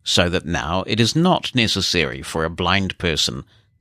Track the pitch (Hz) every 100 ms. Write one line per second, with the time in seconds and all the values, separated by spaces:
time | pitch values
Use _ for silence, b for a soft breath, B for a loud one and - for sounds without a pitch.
0 | - - 87 87 76 71 69 92 - 110
1 | 113 156 180 165 - 127 110 98 92 87
2 | 71 64 - 82 80 82 87 98 95 -
3 | 90 76 - 64 - b b _